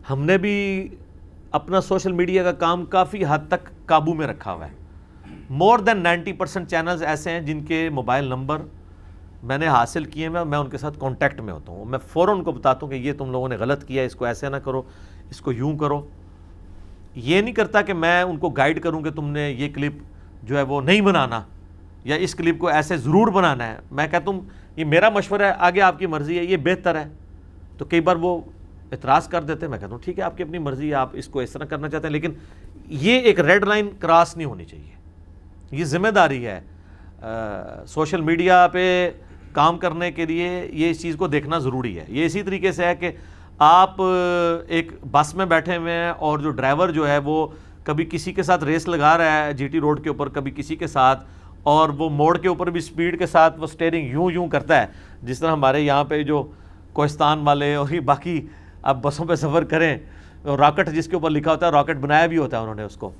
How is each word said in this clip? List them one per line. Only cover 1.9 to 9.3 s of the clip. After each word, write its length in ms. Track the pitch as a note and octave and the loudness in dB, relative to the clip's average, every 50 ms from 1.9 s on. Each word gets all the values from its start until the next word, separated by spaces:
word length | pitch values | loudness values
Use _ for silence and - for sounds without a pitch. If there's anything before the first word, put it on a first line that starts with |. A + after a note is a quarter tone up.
| F#3+ F#3 F#3 F#3+ | -2 0 0 -2
میڈیا 300 | F3+ F3 F3+ F3 F#3 F#3+ | 0 0 0 2 2 2
کا 100 | F3+ F3+ | 2 2
کام 320 | E3 - E3+ E3 F3 F3+ E3+ | 0 0 0 0 0 0 -4
کافی 380 | - - F#3 F#3 - - G3+ F#3 C#3+ | 0 2 0 0 0 -2 -4 0 0
حد 100 | D3+ D3+ D3+ - | 0 0 0 -2
تک 380 | F3+ F3+ - - - - - | -4 -4 -4 -12 -20 -20 -2
قابو 280 | - D#3+ D#3 D3+ D#3+ F3 | 2 2 2 2 2 -2
میں 120 | D#3 D#3 | -2 -4
رکھا 260 | A#2+ G2+ - - G#2 | -6 -6 -8 -10 -10
ہوا 140 | F2+ E2 D#2+ | -10 -10 -12
ہے۔ 80 | C#2+ C#2 - - - - - - - - - - - - - - - | -16 -16 -20 -20 -20 -20 -20 -20 -20 -20 -20 -20 -20 -20 -20 -14 -10
More 260 | C3 C#3+ F3+ G#3 A#3 A#3 | -2 4 6 6 6 6
than 180 | F#3+ G#3+ A3+ | 4 2 0
ninety 360 | G3 E3+ E3+ E3+ F3 E3+ G3 | 2 2 0 0 0 -2 -8
percent 340 | F3+ - F#3 - - G3 E3+ - | -6 -6 -8 -6 -6 -8 -6 -2
چینلز 340 | F3+ E3 E3 E3+ F3+ D#3+ | -2 -2 -2 -2 -4 -2
ایسے 280 | D#3+ D3 D#3 D3+ D3+ F3 | -2 -2 -4 -2 -4 -6
ہیں 100 | E3 E3+ | -6 -4
جن 240 | D#3+ C#3+ D#3 D3+ D3+ | -4 -4 -6 -6 -4
کے 260 | D3+ D#3+ D#3+ E3 D#3+ | -4 -2 -2 -2 -2
موبائل 340 | D3 C3+ A#2+ A#2+ B2 C#3 C#3+ | -2 -4 -2 0 0 0 0
نمبر 340 | C3 B2+ B2+ C3 C3+ D3+ D#3 E3 - - - - - - - - - - - - - | -2 -6 -6 -4 -4 -4 -4 -6 -12 -18 -20 -20 -20 -20 -20 -20 -20 -20 -20 -20 -20